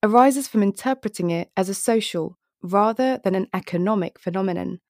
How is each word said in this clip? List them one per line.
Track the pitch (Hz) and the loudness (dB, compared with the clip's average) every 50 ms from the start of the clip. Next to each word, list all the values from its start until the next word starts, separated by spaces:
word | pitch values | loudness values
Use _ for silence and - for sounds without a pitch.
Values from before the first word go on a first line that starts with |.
arises | - 214 214 240 254 277 262 277 269 - | 2 6 6 6 6 6 4 0 -6 -2
from | - 220 202 | 0 2 2
interpreting | 196 190 - - 262 262 262 - 220 - - 180 170 | 2 0 -2 -4 -4 -4 -2 -4 -8 -6 -4 -4 -2
it | 170 170 175 _ _ | -2 -2 -6 _ _
as | - 190 185 | -4 -2 -2
a | 196 | -4
social | - - - 233 226 208 - - 175 156 165 180 _ _ _ _ _ - | -4 0 0 0 0 0 -2 -4 -4 -6 -6 -10 _ _ _ _ _ -10
rather | 175 180 202 208 220 226 220 262 262 262 247 _ | -2 2 2 2 2 2 0 0 0 0 0 _
than | 196 185 | -2 0
an | 190 190 - - | 0 -2 -2 -6
economic | 185 - - - 175 180 202 220 202 175 170 _ - | -8 -6 -4 -4 -2 0 0 0 0 -2 -4 _ -8
phenomenon. | _ 185 170 190 190 190 175 180 180 185 180 180 _ | _ -6 -4 -2 -2 -2 -2 -4 -6 -6 -8 -10 _